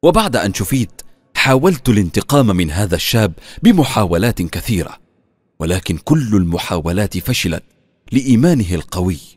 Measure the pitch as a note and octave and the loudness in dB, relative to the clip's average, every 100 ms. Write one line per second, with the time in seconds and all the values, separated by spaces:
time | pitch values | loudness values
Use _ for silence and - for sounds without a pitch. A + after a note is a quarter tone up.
0 | D#3 F3 G#3 A#2 F#2+ - G2+ C3+ A2 - | 4 2 0 0 -2 -4 -2 -2 -2 -6
1 | - - _ - - C3 D#3+ E3+ - G#2+ | -20 -20 _ -4 2 4 4 2 2 2
2 | F2+ F2 - C#3+ A#2+ F2+ E2 D#2 G#2 E2 | 2 -2 0 2 2 2 -2 -2 -2 -2
3 | - A#2 G#2 D#2+ - - G#3+ G3 D3 - | 0 0 0 -4 -18 0 4 4 2 0
4 | G2 E2+ A2+ A2+ F2 F#2 - G#2 D#2 - | 0 2 0 -2 -6 -6 -4 -4 -4 -12
5 | _ _ _ _ _ _ E2 F2+ - E2+ | _ _ _ _ _ _ -4 -4 -4 -6
6 | - D#3 B2+ G#2 F2 E2+ - F2+ D#2+ F2+ | 0 0 2 2 2 -2 -4 -4 -2 -2
7 | G#2 F#2 F2 B2 - E2 _ _ _ _ | -2 -4 -4 -4 -2 -6 _ _ _ _
8 | - B3+ C4 E3 D#3 D#3+ F#2 E2+ - - | -4 -2 2 4 4 2 0 -4 -6 -4
9 | F#2 D#2+ - | -4 -4 -10